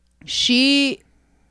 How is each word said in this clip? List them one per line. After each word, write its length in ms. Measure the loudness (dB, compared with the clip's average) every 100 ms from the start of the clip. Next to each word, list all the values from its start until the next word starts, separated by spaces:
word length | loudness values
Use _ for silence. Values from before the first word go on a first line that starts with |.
| _ _ -10
She, 760 | -4 0 2 2 0 -2 -6 _ _ _ _ _